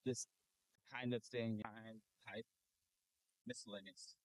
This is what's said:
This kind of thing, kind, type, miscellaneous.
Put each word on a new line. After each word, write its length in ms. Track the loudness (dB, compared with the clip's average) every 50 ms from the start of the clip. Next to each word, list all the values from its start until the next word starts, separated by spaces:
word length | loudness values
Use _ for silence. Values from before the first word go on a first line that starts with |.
| _
This 220 | 4 2 2 0 _ _ _ _ _ _ _ _ _ _ _ _ -8 -4
kind 200 | 0 4 4 4
of 100 | 4 2
thing, 380 | 0 2 4 4 4 4 2 0
kind, 360 | -2 -4 -6 -10 -10 -12 -14 _ _ _ _ -10
type, 180 | -6 -4 -4 -6 _ _ _ _ _ _ _ _ _ _ _ _ _ _ _ _ _ _ _ _
miscellaneous. 680 | -6 -6 -6 -6 -6 -6 -6 -6 -10 -12 -12 -14 -14 -16 _